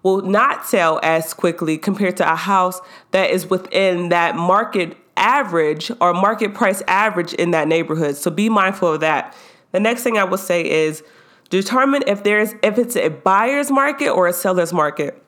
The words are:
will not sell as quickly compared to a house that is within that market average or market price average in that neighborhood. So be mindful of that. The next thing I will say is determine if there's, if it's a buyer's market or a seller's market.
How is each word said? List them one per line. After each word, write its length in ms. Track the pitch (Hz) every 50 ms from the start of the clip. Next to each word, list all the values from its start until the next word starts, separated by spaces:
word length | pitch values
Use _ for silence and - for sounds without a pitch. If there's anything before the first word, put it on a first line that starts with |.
| -
will 180 | 190 190 196
not 440 | 196 196 196 208 247 285 302 - -
sell 340 | - - 196 170 160 160 -
as 320 | - 160 160 160 160 - -
quickly 440 | - - 175 165 - 170 156 156
compared 400 | 156 - 202 190 202 202 180 180
to 140 | - 175 160
a 40 | 160
house 440 | 165 170 196 196 190 185 185 185 185 - - - - - _
that 200 | - 190 190 -
is 180 | - 185 170 -
within 600 | 190 180 185 - - 190 196 190 180 175 175 170
that 260 | 175 175 170 165 -
market 600 | 160 175 175 185 208 233 240 - 196 175 165 156 - _ _ _
average 760 | - 185 220 254 294 269 196 170 165 156 151 151 156 - - 233 -
or 140 | - 175 170
market 400 | 180 190 202 226 214 220 202 202
price 300 | - 226 196 190 202 -
average 460 | - 185 196 214 220 185 175 170 170 -
in 160 | - 175 170
that 180 | 170 160 147
neighborhood. 480 | 151 160 165 165 160 156 160 160 143 143
So 140 | 143 - 180
be 180 | 156 175 208
mindful 460 | 220 220 202 190 185 196 - 185 170 156
of 60 | 151
that. 360 | 160 156 151 135 - - - - - - - _ _ _
The 80 | - 190
next 240 | 208 220 240 233 -
thing 160 | 254 226 214
I 40 | 196
will 140 | 185 185
say 320 | 190 196 - 175 175 165 -
is 320 | - 156 156 156 151 - - - - - _ _ _ _ _ _
determine 540 | - 190 196 202 233 254 269 277 277 285 -
if 180 | - 202 202 202
there's, 300 | 202 208 214 214 214 - -
if 160 | - 220 202
it's 180 | 247 240 240 -
a 120 | 170 - 160
buyer's 600 | 151 135 - 190 190 202 226 247 277 285 285 240
market 380 | 277 269 277 294 285 294 294 269
or 180 | - 185 180
a 60 | 175 175
seller's 380 | 175 - 196 185 180 170 160
market. 480 | 175 165 151 147 143 - 147 139 - - _